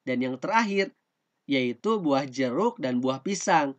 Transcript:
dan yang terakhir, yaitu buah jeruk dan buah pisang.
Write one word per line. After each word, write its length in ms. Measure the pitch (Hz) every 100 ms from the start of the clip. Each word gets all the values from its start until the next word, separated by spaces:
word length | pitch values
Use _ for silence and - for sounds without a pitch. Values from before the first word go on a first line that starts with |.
| -
dan 160 | 123
yang 160 | 131 127
terakhir, 560 | 160 220 226 196 190 - _ _ _ _ -
yaitu 480 | 139 123 117 208 220
buah 320 | 165 135 139
jeruk 480 | 123 127 127 220 -
dan 240 | 143 123
buah 180 | 131 131 185
pisang. 500 | 196 - 170 143